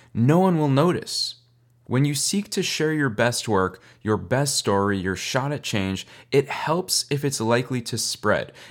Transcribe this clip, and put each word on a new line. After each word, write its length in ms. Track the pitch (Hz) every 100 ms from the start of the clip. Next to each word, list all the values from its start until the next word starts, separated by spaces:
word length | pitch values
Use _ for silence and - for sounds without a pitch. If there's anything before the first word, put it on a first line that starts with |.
| -
no 260 | - 120 170
one 180 | 190 165
will 100 | 147
notice. 680 | 135 175 143 - - - - _ _ _ _ -
When 180 | 120
you 100 | 143
seek 360 | 143 - 202 202
to 120 | 196
share 300 | 175 - 156
your 160 | 156 139
best 400 | 104 117 117 -
work, 340 | 98 92 - - -
your 160 | 104 104
best 400 | 90 131 143 -
story, 400 | 113 98 101 98
your 180 | 92 90
shot 380 | - 131 139
at 100 | 147
change, 420 | - 107 95 95 - - -
it 160 | - -
helps 560 | - - 170 180 - -
if 140 | 143
it's 160 | 143 139
likely 420 | 113 120 131 127
to 140 | - 113
spread. 540 | - - 104 87 - - -